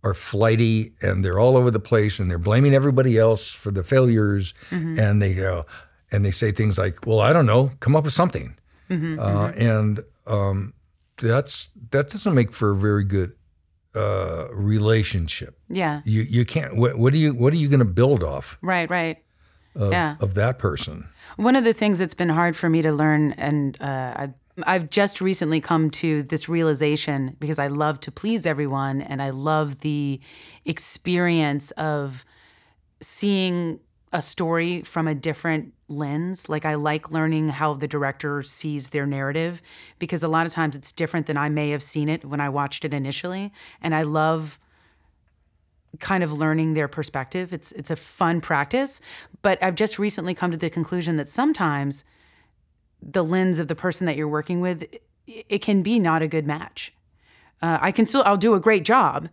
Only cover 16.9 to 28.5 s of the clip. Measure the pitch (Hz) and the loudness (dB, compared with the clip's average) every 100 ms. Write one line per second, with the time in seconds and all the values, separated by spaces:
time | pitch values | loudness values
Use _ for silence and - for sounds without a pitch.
16.9 | 117 123 151 151 120 127 165 147 139 113 | 4 2 4 2 4 2 4 4 4 4
17.9 | 90 127 127 80 69 - - 180 180 165 | 4 4 4 0 -6 -10 -8 -2 -2 0
18.9 | 180 165 156 _ _ _ _ _ - 101 | -2 -4 -6 _ _ _ _ _ -2 0
19.9 | 98 156 - 104 98 113 127 98 73 - | 2 0 -2 -2 0 0 0 -2 -2 -8
20.9 | 76 - _ - - 220 269 233 220 214 | -12 -16 _ -18 -2 2 4 4 2 2
21.9 | 175 185 - 175 160 175 160 170 160 156 | 2 -2 0 0 2 2 0 2 2 2
22.9 | 147 156 151 147 - 143 147 139 139 139 | 2 2 4 2 0 -2 0 -2 -4 -6
23.9 | 135 127 - 139 131 _ - 160 185 156 | -6 -6 -8 -10 -12 _ -6 0 0 0
24.9 | - 202 - 185 185 156 156 - 165 156 | 0 0 0 -2 0 0 0 2 2 2
25.9 | - 165 151 135 156 - 170 160 139 151 | 0 0 0 -2 -6 -2 0 2 2 0
26.9 | 151 - 139 131 - 151 147 139 143 151 | 0 -2 -2 -4 -6 -6 -2 -2 0 -2
27.9 | 143 - - 214 226 170 | -2 -10 -8 -2 -2 0